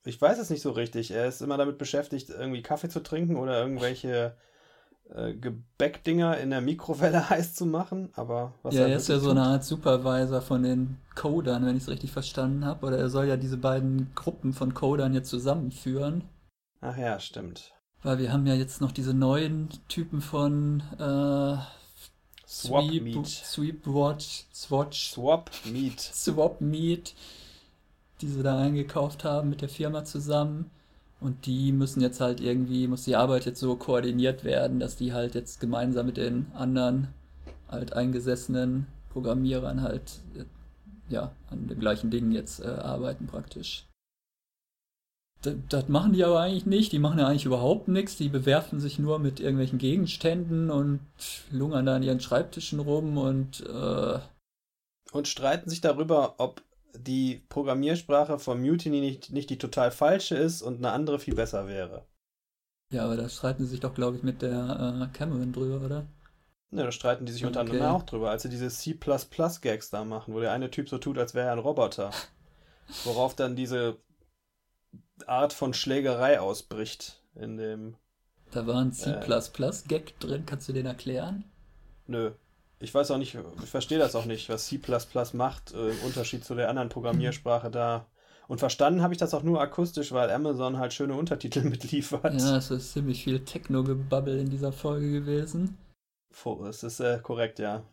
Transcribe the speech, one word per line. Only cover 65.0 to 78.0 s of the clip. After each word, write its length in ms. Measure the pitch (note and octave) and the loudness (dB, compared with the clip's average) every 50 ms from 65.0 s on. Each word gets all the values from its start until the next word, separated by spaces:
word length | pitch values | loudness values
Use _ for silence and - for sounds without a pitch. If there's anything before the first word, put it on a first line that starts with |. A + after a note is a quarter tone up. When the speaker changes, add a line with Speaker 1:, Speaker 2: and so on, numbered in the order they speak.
| B2+ C3 C3 | -4 -6 -6
Speaker 2:
äh, 20 | |
Cameron 360 | - D3 E3 D3 B2 B2+ B2+ B2 | -6 -4 -4 -2 -2 -2 -2 -2
drüber, 320 | A#2+ C3 C3 C3 C#3 C3+ | -2 -2 -2 -2 -4 -4
oder? 220 | C3+ C#3+ D3 D3 - - - _ - _ _ _ _ _ _ _ _ | -4 -4 -6 -6 -10 -14 -20 _ -20 _ _ _ _ _ _ _ _
Speaker 1:
Ne, 120 | - F#3+ C3+ | -4 -2 -2
da 80 | B2 | -2
streiten 360 | A#2+ - - B2 B2 - B2+ | -4 0 2 2 2 2 -2
die 40 | A#2+ | -8
sich 140 | A#2 A#2 B2 | -6 -2 -2
unter 160 | B2 A#2+ B2 | -2 0 0
Speaker 2:
Okay. 120 | A#2 A2+ A#2+ | 0 0 2
Speaker 1:
anderem 180 | B2+ D3 D3+ E3+ | 2 4 4 2
auch 60 | F3+ E3+ | 2 0
drüber, 280 | - - A2+ A2 A#2 | -2 -4 -2 0 0
als 100 | - A2+ | 0 -2
sie 80 | - B2+ | -2 -6
diese 200 | B2 A#2+ B2 B2 | -6 -4 -4 -6
C 260 | A#2 - - D#3+ D#3+ | -6 -6 -6 -6 -6
plus 300 | D#3+ - D3 C#3 C3+ - | -4 0 0 0 0 0
plus 360 | - - - E3 E3+ E3+ - | -6 -2 0 0 0 0 -2
Gags 300 | - B2 G#2+ A2 - - | -2 -2 -2 -2 -4 -8
da 120 | - G#2 A2 | -8 -6 -6
machen, 280 | A2 A2+ A2 A2 - A2 | -6 -8 -8 -8 -6 -4
wo 60 | A2 | -2
der 120 | A#2 A2 | 0 0
eine 200 | G#2 B2+ C3 B2+ | 0 -2 -2 -4
Typ 180 | - - D3 - | -4 -6 -6 -4
so 80 | - | -6
tut, 220 | B2 - D3 C3+ C3 | -6 -4 -4 -2 -2
als 160 | A#2+ A#2+ - | -2 -2 0
wäre 120 | B2 B2 | -2 0
er 60 | B2 A#2+ | 0 0
ein 60 | A#2 | 0
Roboter. 500 | A2+ C#3 D3 C3 A#2 G2 - - G2+ G2+ G2+ - - - _ _ - - _ | 0 -2 2 2 2 2 2 -4 -6 -6 -6 -10 -12 -12 _ _ -20 -20 _
Speaker 2:
<laughs> 460 | _ _ _ _ _ _ - - - - | _ _ _ _ _ _ -16 -12 -8 -4
Speaker 1:
Worauf 320 | A#2+ A#2 A#2 B2+ C3 C3 | -2 0 2 2 0 2
dann 200 | - C3+ B2+ B2 | -2 -2 -2 0
diese 420 | B2 C3 A#2+ B2+ B2 A#2+ A#2 A2+ - _ _ _ _ _ _ _ _ _ _ _ _ _ _ _ _ _ _ - - _ _ _ _ - | -4 -4 -2 0 0 0 0 -2 -4 _ _ _ _ _ _ _ _ _ _ _ _ _ _ _ _ _ _ -20 -20 _ _ _ _ -6
Art 280 | - B2 B2+ C#3+ D3 - | -2 2 2 2 2 0
von 200 | - D3+ C3 B2+ | -2 -2 -2 -2
Schlägerei 640 | - - C#3 C3 C#3 C3+ C3+ - G2 B2 C3+ D3 A#2+ | -2 -2 0 0 2 2 0 2 2 6 4 4 4
ausbricht 840 | F2+ G2 G#2 - - _ G#2+ G#2+ A2 A2 - - - - - _ _ _ _ | 4 -2 -2 -4 -6 _ -6 -6 -6 -8 -8 -12 -14 -16 -16 _ _ _ _
in 220 | - A2 A2+ A2 | -14 -12 -10 -8
dem, 380 | A2 A2 A2 A2 A2 A2 A2 A#2 _ | -6 -6 -6 -6 -8 -10 -14 -16 _